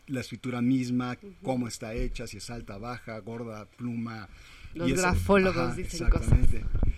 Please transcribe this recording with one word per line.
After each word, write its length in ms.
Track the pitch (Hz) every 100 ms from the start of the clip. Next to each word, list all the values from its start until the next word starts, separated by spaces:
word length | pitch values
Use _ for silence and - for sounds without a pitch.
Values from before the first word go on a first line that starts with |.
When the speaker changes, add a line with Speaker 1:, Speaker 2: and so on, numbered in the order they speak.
| -
Speaker 1:
la 120 | 127
escritura 420 | - 117 127 120
misma, 560 | 123 131 123 123 123 123
Speaker 2:
Ujú. 120 | 202 180
Speaker 1:
cómo 260 | 135 127 117
está 260 | - 110 120
hecha, 320 | 123 - 113
si 100 | 104
es 120 | -
alta, 260 | 117 113 101
baja, 400 | 117 120 - 110
gorda, 460 | 104 117 117 107 101
pluma, 640 | - 120 117 113 110 101 - - - - 160
Speaker 2:
Los 120 | 170
Speaker 1:
y 20 |
eso, 80 | 175
Speaker 2:
grafólogos 560 | 180 180 - 196 190 170 170
Speaker 1:
ajá, 60 | 170
Speaker 2:
dicen 300 | 180 - 165
Speaker 1:
exactamente. 520 | 165 - - - -
Speaker 2:
cosas. 200 | - - -